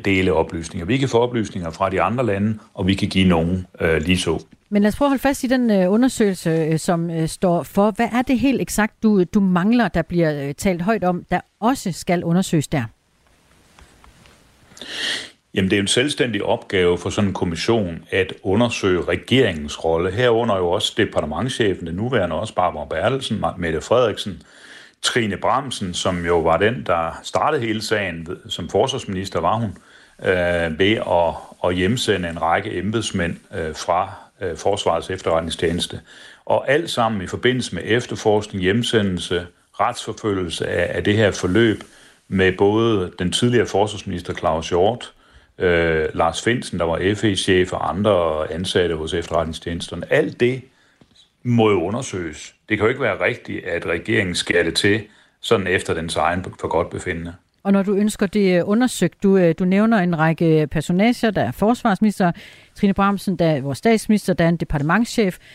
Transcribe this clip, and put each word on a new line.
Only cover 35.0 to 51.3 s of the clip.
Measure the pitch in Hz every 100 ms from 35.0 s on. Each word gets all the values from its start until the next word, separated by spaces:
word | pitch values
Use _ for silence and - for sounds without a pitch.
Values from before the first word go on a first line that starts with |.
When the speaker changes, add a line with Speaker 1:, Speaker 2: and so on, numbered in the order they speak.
| 80
Speaker 1:
Efterretningstjeneste. | 92 - 82 82 - 85 85 90 - - - - -
Og | - 110 -
alt | 143 170
sammen | - 113 107
i | 87
forbindelse | 92 123 127 110
med | 90 92
efterforskning, | 117 - 107 110 104 101 101
hjemsendelse, | 90 110 117 113 101 90 - 87 87 _ _
retsforfølgelse | - 104 - - 107 110 98 90 80 -
af, | 95 85 90
af |
det | 87 104
her | 104
forløb | 90 92 98 117 98 - - - _ -
med | 95 95
både | 92 101 107 117 107 90 -
den | 90
tidligere | - 123 120 92
forsvarsminister | 98 107 101 - 92 -
Claus | 87 87 80 82
Hjort, | 87 98 120 - - _ - _ -
øh, | 92 85 82 80 78
Lars | 87 82 82
Findsen, | - 127 - 90
der |
var | 82 82 90
F | 104
E-chef, | 113 95 - 92 90
og | - 76
andre | 80 107 95 85 78 78
ansatte | 80 92 101 87 80
hos | 78
efterretningstjenesterne. | 87 82 82 80 80 - 85 - 85 -
Alt | 139 151 -
det | 123 131 - _ _ _ _ _ _